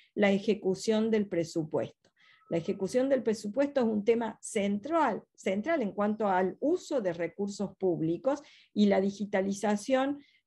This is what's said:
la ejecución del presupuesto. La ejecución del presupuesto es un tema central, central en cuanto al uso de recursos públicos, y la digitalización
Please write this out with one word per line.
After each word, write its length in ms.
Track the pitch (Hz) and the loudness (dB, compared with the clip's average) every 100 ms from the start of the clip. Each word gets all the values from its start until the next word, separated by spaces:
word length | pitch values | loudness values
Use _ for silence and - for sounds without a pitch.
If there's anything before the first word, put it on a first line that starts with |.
| _ | _
la 160 | - 202 | 0 2
ejecución 800 | 196 202 208 190 185 - 214 220 | 2 0 0 0 -2 0 0 2
del 160 | 220 202 | 0 0
presupuesto. 840 | 170 165 165 156 143 113 - _ _ _ _ _ | -2 -2 -4 -2 -4 -4 -10 _ _ _ _ _
La 80 | 170 | -4
ejecución 500 | 165 190 190 247 269 | -2 -4 -2 0 2
del 140 | 262 | 2
presupuesto 580 | 226 214 208 247 285 277 | 0 -2 -4 -2 0 2
es 60 | 226 | 0
un 180 | 214 | 2
tema 340 | 208 233 226 - | 2 2 0 -8
central, 840 | - 208 202 208 285 330 262 190 - | -6 -2 0 -2 0 0 2 -2 -8
central 480 | _ 214 196 254 330 | _ -4 -2 0 0
en 80 | 208 | -2
cuanto 380 | 175 208 214 208 | 0 -2 0 2
al 280 | 185 185 - | 2 2 0
uso 400 | 277 359 - 285 | 0 0 -2 -2
de 140 | 190 | -2
recursos 600 | 165 165 - 202 202 196 - | -2 -6 -4 -8 -4 -8 -2
públicos, 680 | 185 156 160 170 262 285 - - _ | 0 0 0 0 -2 -4 -8 -20 _
y 140 | 208 208 | 2 4
la 140 | 190 | 4
digitalización 1200 | 196 196 202 196 196 202 208 208 - 262 269 285 - _ | 2 -2 -2 0 0 -2 0 -2 2 2 2 -2 -10 _